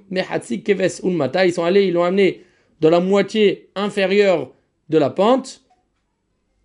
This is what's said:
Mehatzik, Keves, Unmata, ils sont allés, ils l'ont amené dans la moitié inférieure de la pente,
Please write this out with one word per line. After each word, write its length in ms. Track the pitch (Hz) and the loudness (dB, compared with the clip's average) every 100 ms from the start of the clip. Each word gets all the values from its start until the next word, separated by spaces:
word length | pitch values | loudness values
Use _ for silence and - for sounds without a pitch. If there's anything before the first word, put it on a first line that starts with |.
| - | -6
Mehatzik, 520 | 185 180 165 - 220 | -6 -4 -8 -6 -6
Keves, 380 | 202 190 180 - | -2 -2 -2 -4
Unmata, 420 | - 170 131 185 190 | -4 -2 -2 0 0
ils 80 | |
sont 100 | 175 | 0
allés, 220 | 170 196 196 | 0 2 2
ils 80 | |
l'ont 100 | 170 | 0
amené 400 | 175 190 185 - - _ _ _ | 0 2 0 -2 -12 _ _ _
dans 80 | 156 | 2
la 100 | 170 | 2
moitié 720 | 180 202 196 220 208 - - - | 2 0 0 0 0 0 -8 -8
inférieure 760 | 202 202 185 202 202 185 127 _ _ _ - | -6 -4 0 2 2 0 -4 _ _ _ -2
de 80 | 151 | 0
la 120 | - | 0
pente, 520 | - 208 262 - - _ _ _ _ _ _ _ _ _ _ | 2 2 2 -2 -16 _ _ _ _ _ _ _ _ _ _